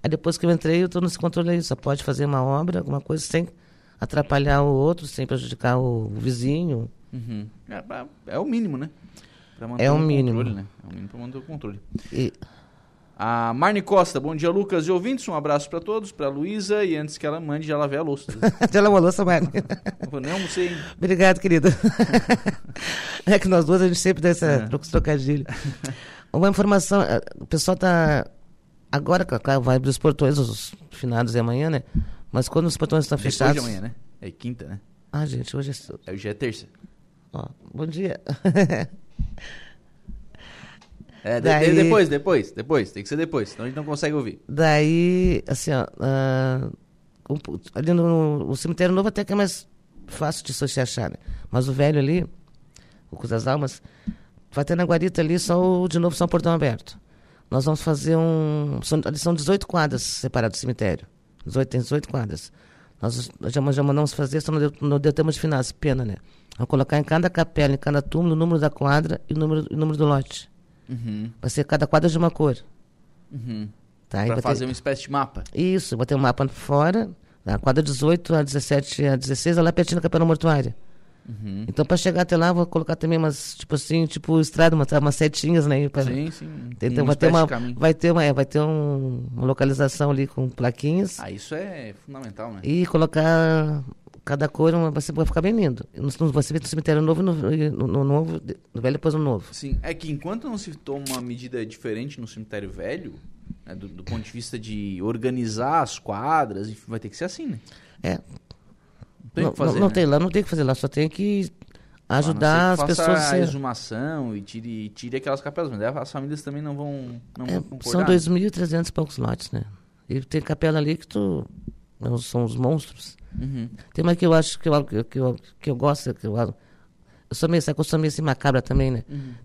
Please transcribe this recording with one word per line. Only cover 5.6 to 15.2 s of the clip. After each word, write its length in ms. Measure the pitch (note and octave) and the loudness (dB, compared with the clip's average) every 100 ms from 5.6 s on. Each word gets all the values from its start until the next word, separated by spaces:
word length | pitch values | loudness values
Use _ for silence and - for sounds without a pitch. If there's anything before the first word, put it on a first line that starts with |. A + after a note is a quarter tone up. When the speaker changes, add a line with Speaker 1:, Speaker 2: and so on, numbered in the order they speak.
| B2 B2+ | 0 2
Speaker 1:
o, 280 | B2+ A#2 G#2+ | 2 -2 -4
o 120 | G#2 | -4
vizinho. 680 | A#2+ A#2+ B2+ D3 F3 A#2+ A#2 - - | -4 -2 0 0 0 -2 -6 -12 -16
Speaker 2:
Uhum. 340 | B2+ A#2 G#2+ G#2+ - - | -12 -10 -10 -10 -16 -16
É, 60 | G2 | -16
é, 300 | - - B2+ - - B2+ | -12 -14 -14 -18 -8 -6
é 40 | |
o 60 | C#4+ | -4
mínimo, 320 | A#3 G#3+ C3+ | -2 -2 -4
né? 120 | D3+ - - - - _ _ - | -8 -14 -20 -20 -20 _ _ -16
Pra 80 | A2+ | -10
manter 160 | A#2+ | 0
Speaker 1:
É 80 | B2+ | 2
o 40 | D3+ | 4
Speaker 2:
um 40 | |
Speaker 1:
mínimo. 380 | D#3 C#3+ B2+ A2+ | 4 2 2 0
Speaker 2:
controle, 160 | A2+ G2+ | -2 -6
né? 100 | G2 - | -10 -18
É 60 | - | -18
o 20 | |
mínimo 200 | F#2 G2 | -14 -14
pra 100 | B2 | -14
manter 180 | A#2+ C3 | -14 -14
o 40 | |
controle. 380 | C3 D3+ A2 G2+ - - - | -14 -14 -12 -14 -12 -14 -8
Speaker 1:
E 180 | - B2+ - - - _ _ _ _ _ - | -4 -4 -6 -20 -20 _ _ _ _ _ -8
Speaker 2:
A 320 | A2 A#2 A#2 | -4 0 0
Marne 280 | A#2+ F3+ G#3 | 2 2 2
Costa, 360 | G3 G3 F3 C#3+ | 2 4 4 0
bom 160 | C#3+ | -6
dia, 160 | D#3+ E3+ | -2 0
Lucas 380 | F#3+ G3+ F#3 D#3 | 0 0 0 2
e 40 | |
ouvintes. 360 | F#3 G#3 C4 | 0 0 -4